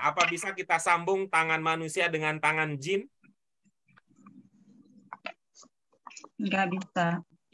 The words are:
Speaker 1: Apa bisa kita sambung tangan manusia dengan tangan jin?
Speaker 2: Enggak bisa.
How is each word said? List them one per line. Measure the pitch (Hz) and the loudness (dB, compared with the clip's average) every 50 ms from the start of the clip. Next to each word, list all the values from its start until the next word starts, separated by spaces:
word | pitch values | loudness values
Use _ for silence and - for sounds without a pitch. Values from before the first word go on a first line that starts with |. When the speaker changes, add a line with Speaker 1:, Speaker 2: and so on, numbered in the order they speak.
| 123 | 2
Speaker 1:
Apa | 151 156 180 170 165 | 2 4 4 2 2
bisa | 175 160 208 196 | 2 -2 -4 -6
kita | 190 190 170 - 175 165 | -6 -6 -2 0 0 2
sambung | - 185 175 170 170 190 196 196 196 | 4 4 2 4 4 2 0 0 0
tangan | 190 - 160 160 160 160 160 | 2 2 2 2 2 2 0
manusia | 160 160 160 165 160 156 - 185 170 | 2 0 0 0 -2 -4 -2 0 0
dengan | 170 160 156 156 156 156 | 0 0 0 0 -2 -2
tangan | 151 151 151 156 156 156 151 147 | 0 0 0 2 2 0 -2 -2
jin? | 135 135 180 196 196 254 - _ _ _ _ _ _ _ _ _ _ _ _ _ _ _ _ _ _ _ _ _ _ - - - - - _ _ _ _ _ - - - _ _ - - _ - - - - - _ _ _ _ - - _ _ _ _ _ _ _ - - - - - - _ | -4 -2 -2 -2 -2 -2 -6 _ _ _ _ _ _ _ _ _ _ _ _ _ _ _ _ _ _ _ _ _ _ -20 -20 -20 -20 -20 _ _ _ _ _ -20 -20 -20 _ _ -20 -20 _ -18 -14 -14 -14 -14 _ _ _ _ -20 -20 _ _ _ _ _ _ _ -20 -20 -20 -20 -20 -16 _
Speaker 2:
Enggak | - 208 196 190 190 190 180 185 | -6 -4 -2 0 0 0 0 -2
bisa. | 185 - - - 180 170 170 170 170 - _ _ _ _ _ | -6 -6 -4 -2 0 0 0 0 -2 -6 _ _ _ _ _